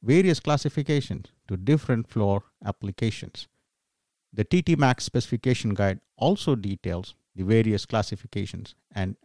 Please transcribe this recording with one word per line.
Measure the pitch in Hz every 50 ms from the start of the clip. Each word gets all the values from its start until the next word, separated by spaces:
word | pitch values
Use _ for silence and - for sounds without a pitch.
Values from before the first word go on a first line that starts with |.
various | - 113 147 185 190 180 151 -
classifications | - 151 147 139 - 143 - 156 135 - 147 139 - - 85 - - - _ _ _
to | - 95
different | 90 95 131 156 147 - - 123 113 117 -
floor | - 117 101 101 98 101 - _ _ _ -
applications. | 101 - - - 98 - - 117 110 - - - - - - - - _ _ _ _ _ _ _ _ _ _ _ _ _ _ _ _ -
The | 107 101
T | - 175 180
T | - 175 160
Maxx | 147 143 127 127 - -
specification | - - 127 - - 123 113 - 127 123 - - 107 98
guide | 101 101 98 92 - - _ _
also | - 120 165 202 - - 160 135
details | 110 95 101 98 - - 90 85 90 92 - - _ _ _ _
the | 95 92
various | 98 113 113 110 110 104 95 -
classifications | - 117 107 101 - 104 - - - - 104 98 - - 92 104 - - _ _ _ _
and | 101 92 95 - -